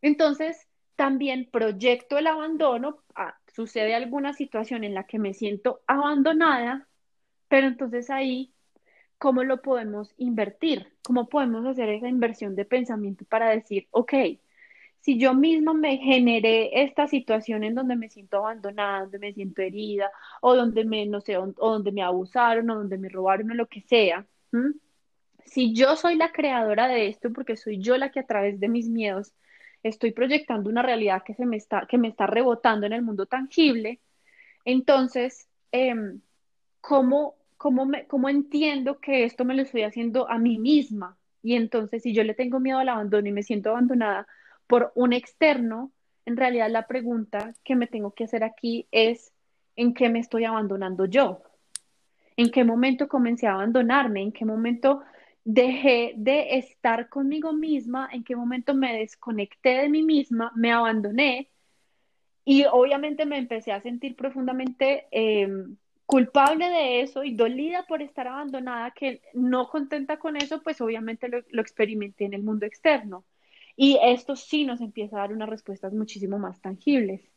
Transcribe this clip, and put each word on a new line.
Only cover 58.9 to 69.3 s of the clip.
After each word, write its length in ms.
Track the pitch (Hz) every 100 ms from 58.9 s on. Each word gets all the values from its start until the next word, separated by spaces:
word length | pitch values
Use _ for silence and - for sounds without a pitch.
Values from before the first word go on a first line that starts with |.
| 226
desconecté 720 | 220 - - 220 202 _ 262
de 200 | 254 294
mí 140 | 311
misma? 480 | 311 311 277 226 233 226
Me 160 | 233
abandoné 760 | 233 233 220 202 220 285 247 277 _ _ _ _ _ _ _ _ _ -
y 200 | 277 285
obviamente 600 | 247 254 277 302 294 302
me 120 | 285
empecé 340 | 247 226 226
a 100 | 202
sentir 340 | 233 240 277 247
profundamente, 920 | 269 262 254 254 262 254 269 277 -
em, 680 | - 220 214 196 196 185 - _ _ _
culpable 640 | 269 247 285 277 311 349
de 320 | 349 277 247
eso 220 | 254 262
y 100 | 285 220
dolida 500 | 233 254 302 349 359
por 160 | 320
estar 260 | 285 - 247
abandonada, 640 | 262 294 262 254 240 233
que 300 | - 277 247 _